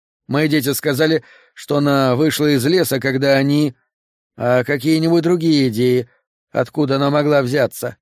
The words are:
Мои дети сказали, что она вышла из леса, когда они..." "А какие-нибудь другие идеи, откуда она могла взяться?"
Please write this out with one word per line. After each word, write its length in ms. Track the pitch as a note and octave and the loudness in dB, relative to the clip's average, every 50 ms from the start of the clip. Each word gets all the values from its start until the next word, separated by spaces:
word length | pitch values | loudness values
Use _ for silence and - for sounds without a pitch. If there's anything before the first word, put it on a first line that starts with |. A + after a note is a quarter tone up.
| _ _ _ _ _ | _ _ _ _ _
Мои 200 | - B2+ D3 D#3 | -6 -4 -2 0
дети 240 | D3+ D3 D3+ A#2+ C#3+ | 0 0 0 0 -2
сказали, 520 | C3+ - - D3+ C#3 B2+ D#3 D#3 D#3+ D3+ - - - - _ _ _ | -4 -4 -4 -4 -2 0 0 0 0 -2 -4 -8 -20 -20 _ _ _
что 240 | - - - D3 | -16 -8 -4 -2
она 380 | D3 C#3+ C#3+ C#3 C#3 C3+ C3 B2 | 0 0 2 2 2 2 2 2
вышла 320 | B2+ D#3 D#3 - - D3+ | 2 0 0 0 0 0
из 180 | D3+ D3 B2+ A2+ | 2 2 2 2
леса, 340 | C#3+ F3+ F#3 D#3+ - C#3 C3 | 2 2 0 0 0 -2 -4
когда 340 | A#2 C3+ B2+ C3 C#3 C#3 C#3 | -2 -2 -2 0 2 2 2
они..." 420 | C3+ C#3 C#3 C#3+ D3 D3+ C#3 - _ _ _ _ _ _ _ _ _ _ _ - | 2 2 2 0 0 0 -2 -4 _ _ _ _ _ _ _ _ _ _ _ -10
"А 260 | - A#2 B2 B2+ B2+ A#2+ | -4 -2 0 2 2 0
какие-нибудь 600 | - C#3+ C3+ A2+ D#3+ D#3+ D#3+ D#3+ E3 E3+ E3+ D#3 | -2 -4 -2 0 0 0 0 2 0 0 0 2
другие 440 | E3+ F3+ E3+ D#3+ E3 D#3 C#3+ C3+ | 0 0 0 0 0 2 2 2
идеи, 400 | B2+ G#2 A2+ B2+ B2+ B2 B2+ A#2 _ _ _ _ _ _ _ _ _ | 0 0 0 0 0 0 0 -2 _ _ _ _ _ _ _ _ _
откуда 440 | - B2 B2+ - - D#3 D3 C3 C3+ | -4 -4 -4 -4 -4 -4 -2 -2 0
она 140 | C#3 C#3+ C#3 | -2 0 0
могла 320 | C#3+ D3+ C#3+ D3 D3 C#3+ | 0 0 0 2 2 0
взяться?" 560 | C3 A#2+ C3+ D3 B2 G#2+ - - - B2 A2+ _ | 0 0 0 0 -2 -2 -4 -8 -10 -10 -10 _